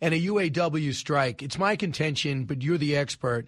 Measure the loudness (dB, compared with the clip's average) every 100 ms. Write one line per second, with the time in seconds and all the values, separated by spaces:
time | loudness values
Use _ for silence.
0 | 0 2 2 2 2 2 0 0 -2 -2
1 | 0 2 2 -2 -8 0 0 2 0 0
2 | -2 0 -2 -2 -2 -2 0 0 2 0
3 | 0 -4 -2 -2